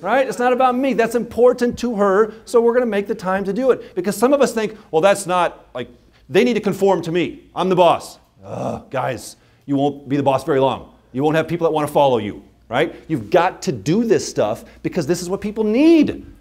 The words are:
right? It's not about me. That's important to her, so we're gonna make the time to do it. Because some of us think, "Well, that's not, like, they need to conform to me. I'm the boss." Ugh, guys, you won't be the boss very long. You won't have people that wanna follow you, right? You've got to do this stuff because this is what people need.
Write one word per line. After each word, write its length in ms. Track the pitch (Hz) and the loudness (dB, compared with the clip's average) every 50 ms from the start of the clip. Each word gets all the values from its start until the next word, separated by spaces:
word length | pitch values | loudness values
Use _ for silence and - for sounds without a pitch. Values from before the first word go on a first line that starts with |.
right? 240 | - 180 220 269 269 | -2 0 0 0 0
It's 140 | 262 202 - | 0 -2 -2
not 140 | 247 254 254 | 0 0 2
about 240 | 233 262 254 247 247 | 4 2 2 2 0
me. 160 | 269 277 240 | 0 0 0
That's 220 | 185 226 220 233 | 0 0 0 0
important 640 | 240 226 240 - - 240 247 247 254 247 240 240 - | -4 -4 -4 -2 4 4 4 4 4 0 -2 -2 -4
to 160 | - 240 240 | -6 -4 -2
her, 360 | 196 208 202 190 196 220 214 214 - - | 0 2 2 4 4 2 2 0 -14 -16
so 160 | - - 240 | 0 2 4
we're 120 | 233 233 233 | 4 4 2
gonna 120 | 247 254 | 2 0
make 220 | 247 202 202 202 202 | 0 -2 -2 -2 -2
the 80 | 233 | -6
time 280 | 214 - 185 185 190 202 | -6 -4 -2 -2 -2 -2
to 80 | 185 | -4
do 200 | 202 202 254 262 | -4 -2 2 2
it. 240 | 220 - - - - | 2 0 0 -12 -8
Because 200 | - 175 202 196 | -6 -4 -4 -2
some 160 | - - 254 | 0 2 2
of 100 | 285 285 | 4 4
us 120 | 269 - 240 | 2 0 0
think, 240 | 220 220 208 - - - - | -2 -4 -4 -6 -10 -18 -4
"Well, 100 | - 160 | -2 2
that's 260 | 160 196 202 196 - 160 | 4 4 2 2 0 -2
not, 380 | 180 180 175 156 - - - _ _ | 0 0 0 0 -2 -8 -20 _ _
like, 140 | 127 123 123 - _ _ _ _ _ _ _ | -12 -12 -12 -14 _ _ _ _ _ _ _
they 160 | 131 180 240 | 2 2 2
need 80 | 247 240 | 4 2
to 80 | 208 | 0
conform 400 | 214 208 175 - 196 196 190 175 | -2 -2 -2 0 2 2 2 2
to 100 | - 165 | 0 -2
me. 300 | 160 180 165 - - - - _ _ | -2 -2 -2 -2 -4 -12 -20 _ _
I'm 140 | - 175 190 | -4 -2 0
the 80 | 185 | 2
boss." 420 | 165 180 175 147 107 - - - - _ _ _ _ 95 | 4 4 4 4 2 -2 -12 -20 -20 _ _ _ _ -18
Ugh, 380 | 98 104 113 127 123 117 113 - - | -14 -12 -8 -8 -8 -8 -10 -12 -10
guys, 460 | - 131 127 131 127 104 - - - _ _ _ _ _ _ - | -8 -6 -6 -4 -6 -8 -10 -16 -20 _ _ _ _ _ _ -4
you 80 | 143 | -2
won't 320 | 139 139 143 139 139 - - | 0 0 0 -2 -6 -8 -4
be 80 | 131 | -4
the 60 | 147 | 0
boss 220 | 139 135 135 135 - | 0 0 0 0 0
very 160 | 165 156 135 | 0 0 2
long. 300 | 135 131 117 92 - - - _ _ _ | 2 0 0 -4 -8 -16 -20 _ _ _
You 120 | _ 123 135 | _ -2 -2
won't 120 | 156 156 | 0 0
have 120 | 160 156 160 | 0 -2 -2
people 180 | 160 170 165 | -4 -2 -2
that 60 | 165 | 0
wanna 160 | 151 156 151 143 | 0 0 -2 0
follow 320 | 147 160 143 139 127 117 | 2 2 4 4 2 0
you, 240 | 107 104 87 - - - _ _ _ _ | -2 -4 -10 -10 -16 -20 _ _ _ _
right? 240 | 113 127 160 170 - - - - | -2 -2 -2 -2 -4 -12 -8 -6
You've 240 | 160 135 107 101 | -6 -6 -6 0
got 320 | - 180 165 185 180 180 - | 2 2 2 2 -2 -4 -8
to 80 | - | -6
do 320 | 156 113 92 147 160 214 240 | -6 -6 -2 -2 0 0 2
this 240 | 233 190 143 - - | 2 2 0 0 -4
stuff 360 | - - 120 104 110 - - - - - _ | -4 -2 -2 -2 -2 -6 -10 -20 -20 -10 _
because 240 | 160 160 190 156 127 | -6 -4 -4 -2 -2
this 160 | 175 170 185 | -2 -4 -4
is 60 | 175 | -6
what 120 | 185 196 | -8 -6
people 220 | 196 208 208 220 220 | -6 -8 -4 -2 -2
need. 600 | 208 214 240 294 320 339 320 277 - - - - - - - | 0 2 4 6 6 6 4 4 0 -6 -8 -12 -18 -20 -20